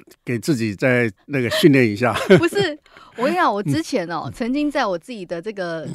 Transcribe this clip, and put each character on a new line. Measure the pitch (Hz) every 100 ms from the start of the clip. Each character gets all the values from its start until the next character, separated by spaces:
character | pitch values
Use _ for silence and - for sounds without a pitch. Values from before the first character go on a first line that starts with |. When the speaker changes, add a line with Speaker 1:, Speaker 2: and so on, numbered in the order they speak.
| - _ -
Speaker 1:
给 | 120
自 | -
己 | 123 110 92
再 | 135 123 117 - -
那 | 139
个 | 117
训 | - 147
练 | 135 117
一 | 101
下。 | 120 - - 185
Speaker 2:
不 | 339
是， | 403 359 294 _ - - -
我 |
跟 | 269
你 | 349
讲， | 294
我 | 202
之 | 170 294
前 | - 240 170
哦， | 160 -
Speaker 1:
嗯。 |
Speaker 2:
曾 | - 226
经 | 285 294
在 | 285 214
我 | 170
自 | -
己 | 226 175
的 | 170
这 | 208
个， | 214 175 165 151